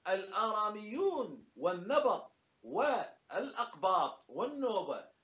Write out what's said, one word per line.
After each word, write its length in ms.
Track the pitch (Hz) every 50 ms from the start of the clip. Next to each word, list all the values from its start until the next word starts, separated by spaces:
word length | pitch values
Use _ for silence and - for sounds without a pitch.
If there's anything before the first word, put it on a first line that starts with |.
| _ 175
الآراميون 1400 | 190 196 190 196 185 196 220 226 214 214 208 208 214 214 214 208 233 302 392 392 359 294 240 - - - - _ _
والنبط 760 | - 139 175 180 180 175 208 277 311 294 247 190 - - - _ _ _ _ _ _
والأقباط 1600 | - 113 135 202 277 294 262 - 143 - - _ _ _ - - 277 277 - - 147 - - 156 185 190 190 175 151 135 - - - -
والنوبة 760 | 120 156 220 277 294 277 269 240 214 190 - 143 127 101 - - _ _